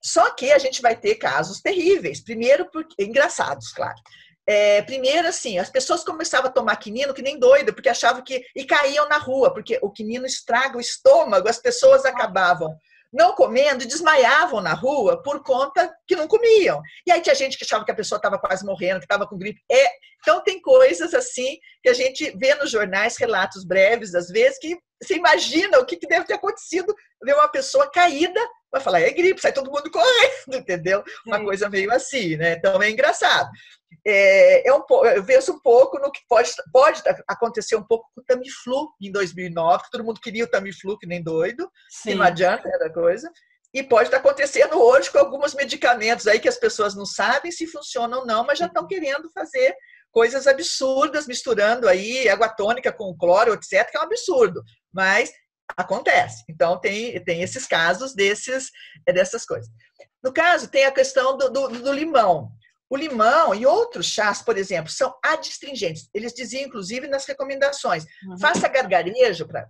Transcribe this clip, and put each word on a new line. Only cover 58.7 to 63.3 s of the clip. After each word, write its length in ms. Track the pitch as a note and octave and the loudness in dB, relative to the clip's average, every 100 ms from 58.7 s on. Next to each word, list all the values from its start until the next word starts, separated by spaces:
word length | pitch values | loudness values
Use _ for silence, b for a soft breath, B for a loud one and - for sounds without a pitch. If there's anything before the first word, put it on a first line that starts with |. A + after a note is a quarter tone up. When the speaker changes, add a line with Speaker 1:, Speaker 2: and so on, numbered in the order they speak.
| B B B - | B B B -2
Speaker 1:
é, 60 | |
dessas 320 | F3+ F#3 - - | 0 0 -4 -10
coisas. 240 | A#2 A2+ _ b b b _ | -12 -12 _ b b b _
No 100 | C4 | -6
caso, 360 | C4 E4+ E4 - | 0 2 2 0
tem 160 | C#4 | 2
a 80 | C4+ | 2
questão 440 | C4+ C4 - C4 C4 | 2 0 0 0 0
do, 120 | C4 | -2
do, 180 | B3 C4 | -2 -6
do 240 | A#3 B3+ | -6 -4
limão. 580 | C#4 D#4+ C#4 G#3 D#3+ A2+ - _ _ _ | -4 0 2 2 2 -2 -20 _ _ _
O 60 | C4+ | -8
limão 580 | D#4 B3 G#3+ | -6 0 4